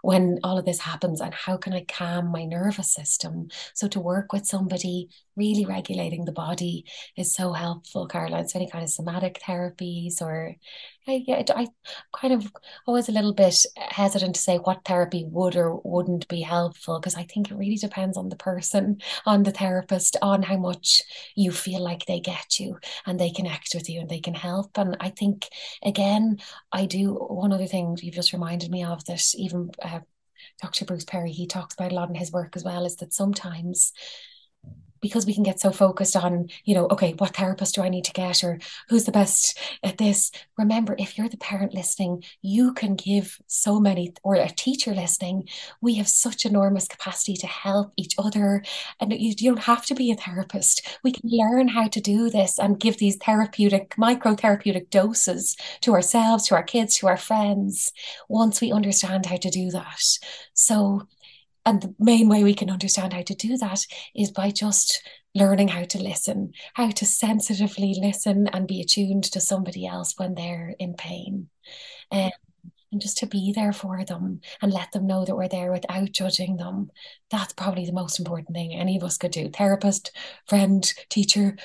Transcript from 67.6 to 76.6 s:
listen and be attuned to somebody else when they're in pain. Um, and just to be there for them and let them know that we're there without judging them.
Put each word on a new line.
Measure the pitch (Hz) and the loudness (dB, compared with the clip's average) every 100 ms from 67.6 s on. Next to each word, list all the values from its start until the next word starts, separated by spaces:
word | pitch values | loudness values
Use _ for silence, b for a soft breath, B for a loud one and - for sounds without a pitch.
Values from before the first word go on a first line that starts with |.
| 208 - 196 190 | 0 0 0 2
listen | 202 196 214 202 202 | 0 0 2 2 2
and | 185 190 | 0 -2
be | 185 | -2
attuned | - 208 196 196 | 0 0 2 0
to | 185 190 | 0 -2
somebody | - 190 175 180 180 | 0 0 -2 -6 -8
else | 180 175 - | -6 -6 -4
when | 185 170 | -4 -4
they're | 175 170 170 - | -6 -8 -10 -8
in | 180 | -8
pain. | 175 170 175 196 196 170 _ B B B B B | -8 -10 -10 -8 -8 -10 _ B B B B B
Um, | 196 190 - _ _ - _ _ | -2 -2 -4 _ _ -20 _ _
and | 208 | -6
just | 202 - | -4 -6
to | 208 | -4
be | 202 190 | -2 -2
there | 208 208 | 0 -2
for | 202 196 185 190 | -2 -6 -6 -6
them | 175 185 180 B B | -6 -6 -6 B B
and | 202 | 0
let | 190 175 | 0 -4
them | 202 190 | -4 0
know | 190 185 | 0 -2
that | 185 | -2
we're | 185 | -4
there | 185 180 | -4 -2
without | 180 - 185 196 | -4 -4 -2 -2
judging | - 190 180 185 | -2 -2 -2 -2
them. | 180 | -4